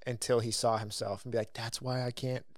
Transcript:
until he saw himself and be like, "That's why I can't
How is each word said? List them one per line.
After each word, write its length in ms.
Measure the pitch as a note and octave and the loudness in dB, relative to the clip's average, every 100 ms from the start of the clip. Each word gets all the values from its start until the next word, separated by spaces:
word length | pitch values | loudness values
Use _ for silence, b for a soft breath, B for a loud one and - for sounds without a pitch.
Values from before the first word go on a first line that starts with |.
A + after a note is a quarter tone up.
| - | -4
until 360 | A#2+ - A#2+ | -2 4 4
he 100 | A2+ | 4
saw 260 | G#2 A#2 A2 | 2 4 4
himself 460 | G#2+ - G#2+ G2+ | 0 -4 -2 -4
and 80 | B2 | 0
be 60 | A2+ | 0
like, 160 | G#2+ | 0
"That's 280 | - A2+ - | -4 -6 -4
why 220 | B2+ B2+ B2 | -2 -2 -2
I 60 | |
can't 320 | - B2+ B2+ - | -2 -2 -4 -6